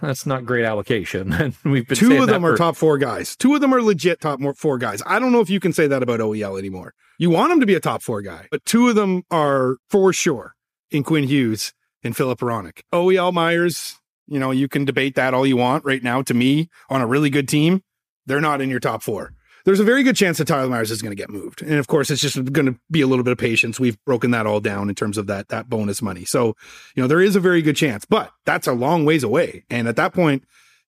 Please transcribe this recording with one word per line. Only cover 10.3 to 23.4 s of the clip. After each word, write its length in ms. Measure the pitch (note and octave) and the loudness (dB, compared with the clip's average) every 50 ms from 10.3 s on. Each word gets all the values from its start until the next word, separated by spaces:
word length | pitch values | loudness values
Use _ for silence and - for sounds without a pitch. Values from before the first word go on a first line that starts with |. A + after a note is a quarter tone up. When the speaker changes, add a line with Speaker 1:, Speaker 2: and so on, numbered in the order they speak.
| C#3 G#2+ - - - _ _ _ _ _ _ _ | -2 -2 -6 -14 -20 _ _ _ _ _ _ _
Speaker 2:
in 140 | - D3 C3 | -4 -4 -2
Quinn 220 | - D#3+ D3+ C#3 | 0 0 0 0
Hughes 480 | B2+ D3 C#3 B2+ A2 A2 G#2+ - - - _ _ _ _ _ - | 2 2 2 2 0 -2 -4 -6 -10 -12 _ _ _ _ _ -10
and 120 | A#2+ - | -8 -4
Filip 240 | - C#3 B2+ B2 - | -4 -2 -2 -2 -4
Hronek. 420 | C3+ A#2+ A#2 A2 F#2 D#2 - - - _ | -4 -4 -4 -4 -6 -10 -16 -20 -10 _
O 200 | - F3 F3 F#3 | -2 0 2 2
E 60 | F#3 F#3 | 2 2
L 140 | F3 F3+ | 2 0
Myers, 680 | F3+ E3+ E3 E3 E3+ E3+ F3 F3 D#3 - - - - - _ _ _ _ _ - | 0 0 0 2 2 2 0 0 -2 -4 -10 -14 -16 -18 _ _ _ _ _ -8
you 120 | D3 C#3 | -6 -4
know, 100 | C3+ C3 | -2 -2
you 180 | C3 C3 C#3 C3+ | 0 -2 -2 -2
can 180 | - C#3 C#3+ | -2 -2 -2
debate 300 | C3+ B2+ C3+ C3+ C#3 C3+ | -2 0 0 -2 0 0
that 200 | C#3 B2+ C3 B2+ | 0 0 0 0
all 100 | B2+ C3+ | 2 2
you 120 | C#3 C3 A#2+ | 2 2 2
want 280 | B2 B2 C3+ E3 - | 2 2 0 0 0
right 160 | C#3 C3 B2+ | -2 -2 -2
now. 220 | A#2+ B2 A#2+ C3+ C3 | -2 -2 -2 -2 -2
To 100 | - B2+ | 0 0
me, 360 | A#2 B2 C3 C#3+ D3+ E3 - _ _ _ - | 2 2 2 2 0 0 -4 _ _ _ -4
on 120 | C3+ C3+ | -2 -2
a 40 | B2 A2+ | 0 0
really 220 | B2+ D3 D3+ D3 | 0 0 0 2
good 200 | C#3 D3 C#3 - | 0 0 -2 0
team, 340 | - D3 D3+ E3 F#3 F#3+ - _ _ _ _ _ _ _ _ | 0 2 2 2 2 0 -2 _ _ _ _ _ _ _ _
they're 160 | - C3+ C#3+ | -4 -2 -2
not 180 | D#3 D#3 D3 C3+ | 0 0 -2 -2
in 100 | C3+ C3+ | -2 -4
your 80 | B2+ B2+ | -4 -4
top 240 | - C#3 A2+ A2 - | -2 -4 -4 -4 -6
four. 300 | - A2 F2+ - - - - _ _ _ _ _ | -6 -6 -6 -8 -12 -16 -20 _ _ _ _ _
There's 140 | F#3 G3 F#3+ | 2 2 4
a 60 | G#3+ | 4
very 180 | G#3 B3 C#4 C4 | 4 4 4 4
good 140 | C4 A3+ - | 2 2 2
chance 220 | G3+ F3+ E3 - | 0 0 0 0
that 80 | D3+ B2 | -2 0
Tyler 180 | D#3+ C#3 C3 B2+ | 0 0 0 -2
Myers 240 | B2+ A#2 A2+ G#2+ | -2 -2 -2 -4
is 100 | A2+ G#2+ | -6 -6
gonna 140 | A2 G#2+ G2+ | -8 -8 -8
get 140 | G2 - - | -10 -10 -10
moved. 320 | G#2 G2 - - - - | -12 -12 -12 -14 -14 -14
And 140 | - D3+ D#3 | -6 -2 -2
of 120 | D3 C3+ - | -2 0 0
course, 240 | - D3+ C3 - | 0 0 0 0
it's 100 | D3 B2+ | -2 -2
just 300 | - C#3 - C#3 C3 C3 | -2 -2 -2 -4 -4 -2
gonna 240 | C#3 D#3 C#3+ C3 B2 - _ - | 0 0 0 0 -2 -4 _ -4
be 80 | D#3+ D#3+ | 0 2
a 80 | C3+ C3 | 2 2
little 160 | C3 B2+ A#2+ | 2 2 2
bit 80 | B2 | 0
of 60 | B2 | 0
patience. 420 | - | 0